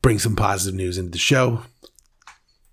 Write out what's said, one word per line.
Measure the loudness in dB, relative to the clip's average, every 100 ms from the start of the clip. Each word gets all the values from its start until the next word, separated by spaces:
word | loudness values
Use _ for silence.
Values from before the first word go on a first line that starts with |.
bring | 4 2
some | 0 0
positive | 0 0 -4 -4
news | -4 -4
into | -6
the | -4
show. | 2 4 2 0 -8 _ -20 _ _ _ -20 -20 _ _ _